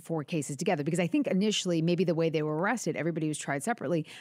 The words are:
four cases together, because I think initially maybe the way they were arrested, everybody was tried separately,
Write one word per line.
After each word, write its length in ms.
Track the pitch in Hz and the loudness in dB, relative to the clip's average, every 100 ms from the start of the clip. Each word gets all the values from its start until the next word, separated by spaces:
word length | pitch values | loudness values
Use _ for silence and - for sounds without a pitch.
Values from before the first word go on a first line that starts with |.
four 200 | - 165 | -4 -4
cases 320 | 143 165 - 143 | -2 -4 -4 -2
together, 260 | 180 165 | 0 0
because 160 | 147 175 | 0 0
I 60 | 175 | 2
think 180 | 302 269 | 2 2
initially 560 | 185 214 196 180 170 | 2 2 2 0 2
maybe 220 | 165 175 | 2 2
the 100 | 175 | 2
way 140 | 160 165 | 2 2
they 120 | 156 | 2
were 140 | 151 151 | 0 0
arrested, 400 | 196 240 175 - | 0 -2 -2 -2
everybody 300 | 160 165 156 | -2 -2 -2
was 100 | 147 | -4
tried 240 | - 143 | -4 -4
separately, 420 | 226 240 135 170 151 - | -2 -4 0 -2 -2 -12